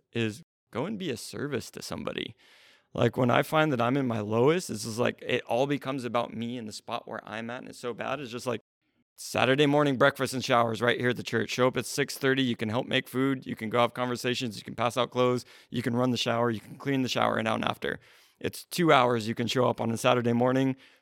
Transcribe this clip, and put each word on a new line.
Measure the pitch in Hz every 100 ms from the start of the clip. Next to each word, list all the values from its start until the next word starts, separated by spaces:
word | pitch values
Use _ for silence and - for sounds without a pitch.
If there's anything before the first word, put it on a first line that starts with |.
| _
is | 117 113 113 - _ _
go | 104
and | 165 214
be | 180
a | 107
service | - 95 139 123 -
to | -
somebody. | - - - - - - _ - - _ _
Like, | - 117 123
when | 123
I | 127
find | 143 156 156
that | 123
I'm | 117 139
in | 131
my | 113
lowest, | 104 113 131 175 -
it's | 107
just | 117 110
like, | 117 - -
it | 123 -
all | 117 143
becomes | 143 131 139
about | 120 117 117
me | 113 117 123
and | 107
the |
spot | - - 117 -
where | 110 -
I'm | 107 113
at, | 127
and | -
it's | -
so | 123
bad. | 107 113 139
It's | 127
just | 120 127
like, | 113 _ _ _ _ _ -
Saturday | - 101 117 135 147
morning | 147 143 127
breakfast | 143 - 127
and | 131
showers | 113 120 117 107
right | 120 -
here | 123
at | 117
the |
church. | - 117 107
Show | - 127
up | 127
at |
six | 117 - 139 -
thirty. | 135 135
You | 131 113
can | 110
help | 113 -
make | 131 -
food. | 123 135 135
You | -
can | 127 110
go | 120
have | 120
conversations. | - 123 120 127 123 127 98
You |
can | -
pass | - 117 127
out | 120
clothes. | 123 127 123 - - -
You | 120
can | 120
run | 120 127
the | 117
shower. | 120 117 120
You | 107
can | - -
clean | 139 135
the | 127
shower | 127 113 110
and | 110
out | 113
and | -
after. | - 71 - - - _ _
It's | - -
two | - - 165
hours | 143 123 120 107
you |
can | 117 117
show | 131 123
up | 113
on | 113
a | 113
Saturday | 127 123 120
morning. | 117 127 131 135 131 - _